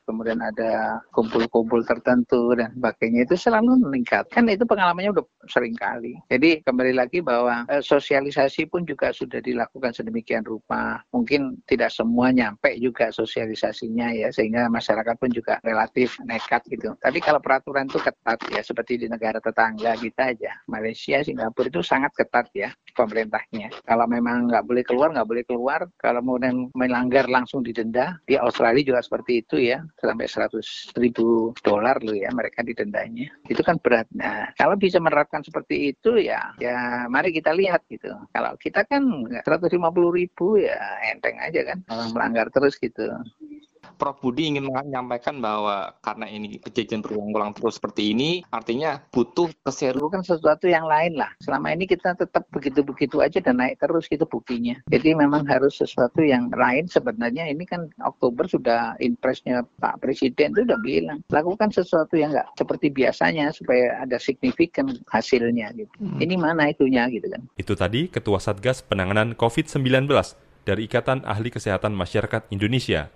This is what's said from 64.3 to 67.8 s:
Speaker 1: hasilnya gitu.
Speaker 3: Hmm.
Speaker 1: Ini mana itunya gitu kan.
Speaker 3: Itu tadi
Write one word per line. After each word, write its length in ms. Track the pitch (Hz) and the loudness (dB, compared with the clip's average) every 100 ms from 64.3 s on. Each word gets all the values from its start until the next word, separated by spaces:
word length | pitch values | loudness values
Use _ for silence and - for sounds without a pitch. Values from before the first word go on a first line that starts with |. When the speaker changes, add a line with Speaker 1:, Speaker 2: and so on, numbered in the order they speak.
| 131 131 123 170 - 135 120 - | -2 -2 0 0 0 -4 -4 -2
Speaker 1:
hasilnya 640 | 110 - 123 117 120 104 | -2 2 2 2 0 -4
gitu. 160 | 220 214 - | -10 -14 -8
Speaker 3:
Hmm. 240 | 202 139 | -6 -2
Speaker 1:
Ini 160 | 160 185 | 0 2
mana 320 | 156 165 147 | 2 2 2
itunya 360 | 147 135 127 123 | 4 4 4 2
gitu 160 | 110 87 | -2 -6
kan. 120 | - - - | -10 -14 -10
Speaker 3:
Itu 160 | 95 | -4
tadi 320 | 101 | 0